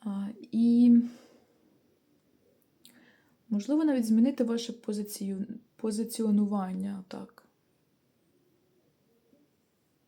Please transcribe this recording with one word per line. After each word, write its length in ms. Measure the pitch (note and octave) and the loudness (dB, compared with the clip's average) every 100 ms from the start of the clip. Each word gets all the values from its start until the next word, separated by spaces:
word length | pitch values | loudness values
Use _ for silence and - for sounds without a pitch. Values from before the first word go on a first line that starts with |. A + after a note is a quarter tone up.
А, 260 | G#3+ G3 G3 - - | -12 -8 -10 -12 -6
і, 440 | A3+ A#3 A#3 A#3+ A#3+ A#3+ - - _ _ _ _ _ _ _ _ _ _ _ _ _ _ _ - _ _ _ _ _ - | 0 4 6 8 8 4 -6 -20 _ _ _ _ _ _ _ _ _ _ _ _ _ _ _ -20 _ _ _ _ _ -6
можливо, 360 | G#3 G#3 D4+ | -6 0 0
навіть 220 | D#4 C4 A3 | 2 0 2
змінити 380 | A3 B3 C#4 | 4 2 2
ваше 280 | A#3 A#3 - | -2 -2 -6
позицію-, 720 | A#3 - G#3 G#3 - G3 F#3+ G3 - _ _ | -12 -8 -8 -8 -8 -8 -8 -10 -12 _ _
позиціонування, 1300 | A3 G#3+ A#3 - G#3+ G#3 G3+ G3+ F#3 F#3 G3 G3 F#3 | -6 -4 -6 -4 0 2 0 -2 -6 -6 -8 -10 -14
так. 400 | - F#3+ - _ _ _ _ _ _ _ _ _ _ _ _ _ F#4 _ _ _ A#3 _ _ _ _ _ _ _ _ | -16 -16 -20 _ _ _ _ _ _ _ _ _ _ _ _ _ _ _ _ _ _ _ _ _ _ _ _ _ _